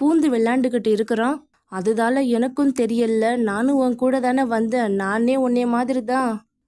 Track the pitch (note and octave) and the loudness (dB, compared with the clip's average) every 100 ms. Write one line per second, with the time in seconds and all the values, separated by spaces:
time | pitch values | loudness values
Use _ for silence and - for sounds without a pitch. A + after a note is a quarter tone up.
0 | C#4+ E4 D4 A#3+ A3+ C4 B3 A#3+ A3 G#3+ | 0 2 2 2 0 0 0 0 0 0
1 | A3 A3 A#3+ D4 - _ _ F#3+ F#3+ A3 | 0 0 -2 -4 -8 _ _ -4 -2 0
2 | A3+ C4 C4 A#3+ B3+ C4 C#4 B3+ A3+ A#3 | 0 0 0 0 0 0 0 0 0 0
3 | A3+ A3 A3 B3 A3 G3+ B3+ C#4 B3+ A#3+ | 0 2 0 0 -2 0 0 2 0 0
4 | B3+ C4 B3 C4 B3+ A3+ A3+ B3 A3 G3 | 0 0 0 0 0 0 0 0 0 -2
5 | F#3+ A3 A#3+ C4+ B3+ A#3+ A#3+ A#3 B3 B3+ | -2 0 0 0 0 0 0 0 0 -2
6 | A3 C4 B3 G#3+ - _ | -2 -2 -2 -4 -10 _